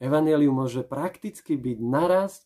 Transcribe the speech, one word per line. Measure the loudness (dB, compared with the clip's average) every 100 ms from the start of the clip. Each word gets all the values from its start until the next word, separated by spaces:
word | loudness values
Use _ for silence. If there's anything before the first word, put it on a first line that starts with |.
Evanjelium | 0 2 4 4 4 2
môže | -2 -4
prakticky | -6 -6 -6 -6 -12 -12 -6 -4
byť | -4 -6
naraz | -2 0 2 2 0 -8